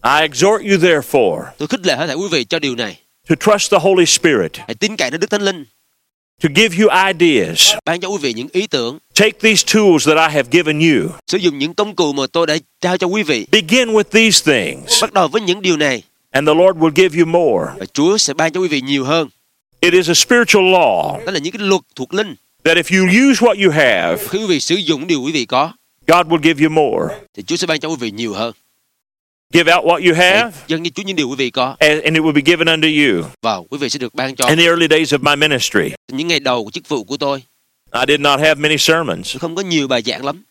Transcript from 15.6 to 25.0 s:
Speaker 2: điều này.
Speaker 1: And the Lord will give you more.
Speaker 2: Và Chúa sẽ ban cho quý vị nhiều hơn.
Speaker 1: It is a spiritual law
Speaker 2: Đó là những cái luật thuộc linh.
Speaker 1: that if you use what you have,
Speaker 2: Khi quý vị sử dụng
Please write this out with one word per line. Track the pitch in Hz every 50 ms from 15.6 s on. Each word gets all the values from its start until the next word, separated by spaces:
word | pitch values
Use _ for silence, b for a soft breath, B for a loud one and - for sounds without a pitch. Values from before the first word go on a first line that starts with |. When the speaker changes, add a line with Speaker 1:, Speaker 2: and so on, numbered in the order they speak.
Speaker 2:
điều | 196 185 170 151
này. | 151 143 131 113 - _ _ _ _ _
Speaker 1:
And | _ 135 147 147
the | 151
Lord | 160 180 190 190 160
will | 160 165 147
give | 175 190 185 143 165
you | 170
more. | 160 165 170 175 147 113 90 80 - - -
Speaker 2:
Và | 92 95 _
Chúa | - 143 170 202 220
sẽ | - - 139
ban | 139 156 165
cho | 147 180
quý | 185 175
vị | 156 139
nhiều | 127 135 143 139 131
hơn. | 127 151 165 160 123 _ _ _ _ _ _ _ _ _ _
Speaker 1:
It | - 175 170
is | 185 180 156
a | 170
spiritual | - - - 240 240 233 - - 208 196
law | 185 185 185 165 127 101 87 78 - 147 - -
Speaker 2:
Đó | -
là | 196 165
những | 143 165 -
cái | 208 208 190
luật | 196 180 - _ _
thuộc | - 131 - -
linh. | 190 220 202 139 _ _ _ _ _ _
Speaker 1:
that | 156 165 170
if | 165 - 180 190
you | 190 185 175 226 262 277
use | 262 - 220
what | 240 214 202 196
you | 185
have, | 147 156 147 127 110 92 85 85 85 87 - -
Speaker 2:
Khi | - 196
quý | 220
vị | 202 180 143
sử | - - 165
dụng | 196 190 147 160 139